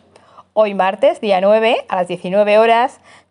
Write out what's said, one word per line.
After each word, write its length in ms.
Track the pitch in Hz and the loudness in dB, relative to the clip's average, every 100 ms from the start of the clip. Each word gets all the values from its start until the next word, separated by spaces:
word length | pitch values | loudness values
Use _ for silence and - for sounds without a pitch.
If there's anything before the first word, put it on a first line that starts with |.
| _ _ _ - - | _ _ _ -20 -10
Hoy 220 | - 214 196 | -2 -2 0
martes, 460 | 185 208 277 349 | -4 0 -2 0
día 200 | 220 185 | -2 0
nueve, 460 | 196 220 220 302 - | 2 2 2 -2 -4
a 60 | 190 | -6
las 120 | 175 | -6
diecinueve 520 | 175 180 196 208 208 | -8 -4 -2 2 2
horas, 400 | 226 226 247 - _ - _ | 2 2 0 -6 _ -20 _